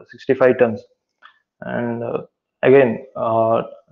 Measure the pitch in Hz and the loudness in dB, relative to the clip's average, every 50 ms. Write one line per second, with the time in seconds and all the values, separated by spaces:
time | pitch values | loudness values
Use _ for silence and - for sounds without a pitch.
0 | - _ - 117 - - 135 131 135 127 123 - 123 117 107 101 - _ _ _ | -20 _ -20 -16 -4 -4 0 2 4 2 4 4 2 0 0 -6 -12 _ _ _
1 | _ _ _ _ _ - _ _ _ _ _ _ - 123 123 120 120 117 117 117 | _ _ _ _ _ -20 _ _ _ _ _ _ -12 -8 -8 -6 -6 -6 -6 -8
2 | 117 117 - - - - _ _ _ _ _ _ - 131 131 139 135 120 110 - | -8 -8 -8 -8 -10 -12 _ _ _ _ _ _ 2 4 6 6 4 4 0 -4
3 | - - _ - 120 113 113 113 113 113 113 123 - - - - _ _ | -10 -14 _ -8 -6 -2 0 0 0 0 0 -2 -2 -6 -12 -20 _ _